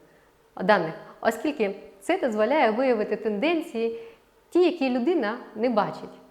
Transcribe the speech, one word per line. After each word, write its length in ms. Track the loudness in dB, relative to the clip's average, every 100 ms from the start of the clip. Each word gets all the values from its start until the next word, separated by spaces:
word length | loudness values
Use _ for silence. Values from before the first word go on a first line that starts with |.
| _ _ _ _ _ -6
даних, 300 | 4 4 4 -8 -16 -4
оскільки 540 | -2 0 -4 -2 -2 -4 -14 -18
це 180 | -2 0
дозволяє 520 | 0 0 2 4 2
виявити 460 | 2 2 2 0 -2
тенденції, 840 | -4 -2 0 0 -2 -4 -4 -6 -14 -20 _ _ _
ті, 140 | 2
які 260 | 2 2 -2
людина 480 | 0 0 0 -2 -6 -10 -4
не 120 | 0
бачить. 420 | 0 0 -4 -14 -18 -20